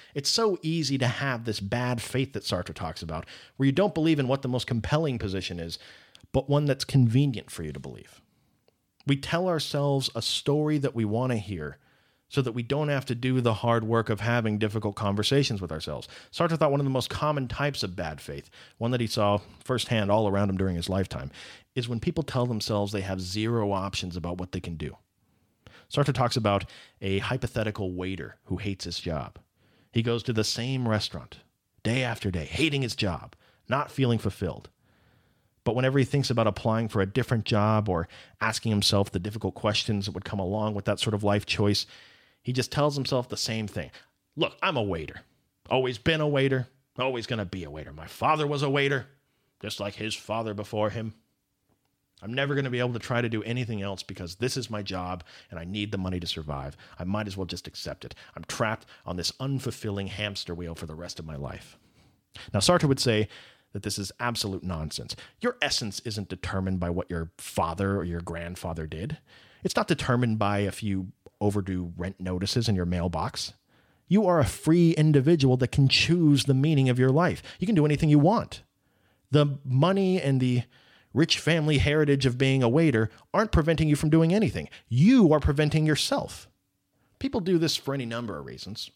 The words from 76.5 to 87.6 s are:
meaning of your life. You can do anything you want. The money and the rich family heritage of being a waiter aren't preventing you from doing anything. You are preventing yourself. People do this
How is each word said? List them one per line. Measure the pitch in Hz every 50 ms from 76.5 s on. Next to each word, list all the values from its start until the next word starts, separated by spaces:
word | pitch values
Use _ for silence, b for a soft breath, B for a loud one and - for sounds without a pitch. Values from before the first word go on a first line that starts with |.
| 139
meaning | 131 135 143 160 139 135 131
of | 123 127
your | 127 131
life. | 131 151 175 180 - - - B B B
You | 180 190
can | 233
do | 165 147
anything | 151 151 135 - 156
you | 147 147
want. | 139 175 220 233 - - - - - _ _ _ _ _ _ _ _ _ _ _ _ -
The | - 147 147 147 139 139 -
money | 135 127 131 147 175 196 196 196 185 185 185
and | - 139 135 131
the | 127 127 123 120 120 - b b b b b b b b b
rich | 120 165 170 - -
family | - 147 165 165 151 151 151 139
heritage | - 147 147 156 156 147 143 139 135
of | 131 120 123
being | 135 135 135 135 127
a | 117
waiter | 117 156 165 160 131 110 113 107 B B B B -
aren't | 180 220 214
preventing | - 180 151 156 165 - 160 156
you | 147
from | 139 - 151
doing | 151 165 165 165 175
anything. | 214 220 139 - 87 73 - B B B B
You | 117 127 147 208 262 262 214 156 156
are | 151
preventing | 143 156 147 139 151 147 147 160 156
yourself. | 156 151 - - - 277 285 - - - - - - _ _ _ _ _ _ _ _ _ _ _ _ _ -
People | - 269 269 247
do | 175 175 185
this | 165